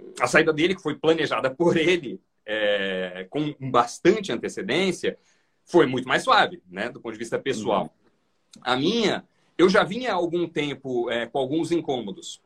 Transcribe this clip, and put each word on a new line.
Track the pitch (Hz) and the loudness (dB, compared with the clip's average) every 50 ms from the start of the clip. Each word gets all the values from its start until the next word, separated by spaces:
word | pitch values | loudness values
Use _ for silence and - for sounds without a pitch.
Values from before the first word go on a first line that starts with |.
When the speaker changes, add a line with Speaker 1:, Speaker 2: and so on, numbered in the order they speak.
| 92 95 98 - | -20 -16 -8 -4
Speaker 1:
a | 127 123 | -2 2
saída | - 160 160 160 | 4 4 4 4
dele, | 156 147 156 185 190 | 2 2 2 0 0
que | 185 | -2
foi | - 151 139 | -4 -6 -6
planejada | - - 156 165 160 147 127 131 113 120 131 | -2 2 2 2 2 2 -2 0 0 0 -2
por | 131 - 170 170 170 170 | 0 2 2 2 4 4
ele, | 156 165 185 170 147 117 98 95 _ _ _ _ _ | 4 2 2 0 -2 -6 -12 -12 _ _ _ _ _
é, | 107 107 110 107 104 104 101 98 98 95 92 92 90 90 92 95 - | -6 -4 0 2 2 2 2 0 -2 -2 -4 -4 -6 -8 -10 -12 -8
com | - 143 151 151 139 - | -6 -4 -4 -4 -6 -8
bastante | 135 135 127 123 120 - - - - 170 208 220 202 - | -6 0 2 2 2 2 0 0 4 4 4 4 2 -4
antecedência, | 127 107 - 98 - 113 98 98 127 165 190 190 170 - - 98 - - _ _ _ _ _ _ _ _ _ | -6 -6 -6 -6 -8 -6 -6 -2 -2 0 0 0 -2 -2 -4 -6 -6 -6 _ _ _ _ _ _ _ _ _
foi | - - 170 151 131 | 2 4 6 6 6
muito | 131 123 - 127 | 2 -2 -2 0
mais | 139 170 | 0 0
suave, | 165 262 247 208 165 123 90 - - 90 | 2 4 4 4 4 2 0 -8 -18 -12
né, | 90 92 107 123 | -8 -6 -6 -6
do | - 120 | -8 -10
ponto | - 117 113 | -10 -10 -10
de | 107 | -8
vista | 117 113 131 120 | -8 -4 -4 -4
pessoal. | - 139 123 107 107 123 104 95 85 | -2 -2 -4 -2 0 0 0 0 0
Speaker 2:
Uhum. | 80 - _ _ _ _ _ _ _ _ _ _ _ - - | -2 -8 _ _ _ _ _ _ _ _ _ _ _ -20 -10
Speaker 1:
A | - 123 123 | -4 -2 0
minha, | 127 139 175 220 233 220 175 127 98 - _ _ _ _ _ _ - | 0 0 0 0 0 0 0 -2 -2 -6 _ _ _ _ _ _ 2
eu | 160 196 | 4 4
já | 190 214 180 | 6 4 2
vinha | 156 196 240 254 247 | 2 0 -6 -4 -2
há | 202 | -2
algum | 180 175 170 160 175 170 165 | -2 -2 -2 -2 -2 -4 -4
tempo, | - 156 147 147 135 131 - 135 127 120 120 117 | -4 -4 -4 -4 -6 -8 -8 -4 -2 -2 -2 -2
é, | 117 120 117 | -2 -2 -2
com | 117 - 143 | -2 -2 -2
alguns | 135 127 143 160 165 131 | -2 0 -2 -2 -2 0
incômodos, | 165 165 156 - 135 123 110 98 90 82 - - - - _ | -2 -2 0 -2 -4 -4 -4 -8 -10 -12 -14 -16 -18 -18 _